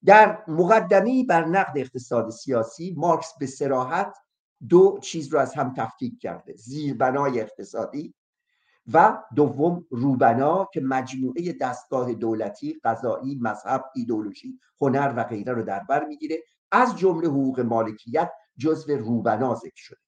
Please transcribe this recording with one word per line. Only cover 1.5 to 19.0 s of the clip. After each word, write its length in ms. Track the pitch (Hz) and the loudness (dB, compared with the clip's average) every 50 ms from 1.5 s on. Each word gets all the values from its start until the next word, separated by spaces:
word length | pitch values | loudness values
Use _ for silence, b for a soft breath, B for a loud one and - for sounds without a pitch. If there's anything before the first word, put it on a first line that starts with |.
| 175 196 185 175 139 143 | 0 0 0 0 -4 -6
اقتصاد 520 | 127 123 _ 127 123 - 123 117 113 113 | -6 -6 _ -14 -8 -2 -2 -2 -2 -2
سیاسی، 640 | 110 - - 131 131 117 113 110 - - 170 185 175 | -8 -12 -6 -2 -2 -2 -2 -2 -6 -12 -12 -10 -6
مارکس 380 | 143 165 175 160 160 - - - _ | -2 0 0 0 0 -2 -10 -10 _
به 60 | 147 | -10
صراحت 720 | 131 - - 143 139 135 127 127 131 160 180 202 196 - - _ _ _ _ _ _ _ _ - 113 | -10 -6 -4 -2 0 0 -2 -2 -2 -2 -4 -4 -4 -8 -18 _ _ _ _ _ _ _ _ -2 6
دو 300 | 175 175 190 196 196 - | 8 8 8 8 6 0
چیز 300 | - - - 170 143 131 | -10 -10 -8 -8 -8 -2
رو 60 | 156 147 | 0 0
از 160 | 131 120 - | 0 0 -2
هم 180 | 147 135 127 127 | -4 -4 -4 -2
تفکیک 440 | 135 117 113 - _ 131 120 - - | -6 -6 -8 -6 _ -10 -10 -10 -10
کرده: 340 | - 92 85 87 - - - | -10 -10 -10 -10 -14 -18 -20
زیربنای 840 | - 107 117 135 151 151 139 127 113 135 127 127 143 143 139 127 117 | -20 -16 -12 -10 -6 -6 -6 -2 0 0 0 0 0 -2 0 -2 -2
اقتصادی 720 | 107 107 - - 101 - - 110 101 - - 143 165 175 _ _ _ _ _ _ _ _ _ _ _ _ _ _ _ - | -6 -6 -10 -16 -18 -12 -8 -8 -8 -6 -8 -10 -12 -12 _ _ _ _ _ _ _ _ _ _ _ _ _ _ _ 4
و 260 | 113 160 185 214 214 - - - 123 | 6 6 6 6 4 0 -10 -6 2
دوم 520 | 139 147 131 - 135 147 175 175 170 - _ | 2 2 2 2 0 0 0 0 -2 -6 _
روبنا 800 | - 117 127 143 135 120 143 120 117 131 135 147 170 190 196 - | -6 -2 0 0 2 4 4 4 4 4 2 2 2 0 -2 -4
که 80 | - 160 | -4 -6
مجموعه 720 | 131 131 131 131 123 - 135 131 131 127 131 165 175 175 151 - | -4 -2 -4 -4 -4 -6 -8 -6 -6 -6 -4 -6 -6 -6 -6 -6
دستگاه 540 | 143 127 120 - - _ 139 127 120 120 117 | -6 -6 -6 -10 -10 _ -4 -4 -2 -2 -4
دولتی، 680 | 101 117 113 113 107 110 101 104 - 143 151 160 - _ | -4 -2 -4 -2 -2 -4 -6 -8 -10 -10 -10 -10 -4 _
قضایی، 540 | - 190 - 131 117 110 - 127 135 143 135 | -4 -4 -2 -2 -4 -4 -4 -6 -8 -6 -4
مذهب، 420 | 117 110 104 - - 98 131 131 - - - | -4 -4 -6 -6 -6 -4 -4 -4 -4 -8 -8
ایدئولوژی، 640 | 131 117 113 117 107 107 104 101 - - 131 - - _ _ _ _ | -8 -4 -4 -4 -4 -4 -6 -10 -14 -16 -18 -18 -18 _ _ _ _
هنر 340 | 143 135 123 139 143 139 123 | -2 0 2 2 0 0 -2
و 80 | 120 113 | -4 -6
غیره 280 | - 117 104 101 127 | -4 -6 -8 -6 -4
رو 100 | 127 117 | -4 -4
در 180 | 104 101 98 98 101 - | -4 -4 -6 -8 -4 -2
بر 160 | 135 151 156 | -2 -2 -2
می‌گیره، 320 | 151 - - - - 160 160 - _ _ _ _ _ | -6 -10 -12 -8 -8 -8 -8 -8 _ _ _ _ _
از 260 | - 220 254 - 202 170 | 0 2 2 2 0 0
جمله 300 | 175 190 175 165 170 165 | 0 0 2 2 -2 0
حقوق 320 | 139 139 135 131 127 127 | 0 0 0 -2 -2 -2
مالکیت 720 | 120 113 117 117 110 107 107 107 _ 117 117 156 175 170 - b b b _ | -2 0 0 0 0 -2 -4 -12 _ -4 -2 -2 -2 -2 -6 b b b _
جزو 400 | - 120 156 156 151 143 143 147 | -4 0 0 0 0 -2 -4 -4
روبنا 580 | 131 | -4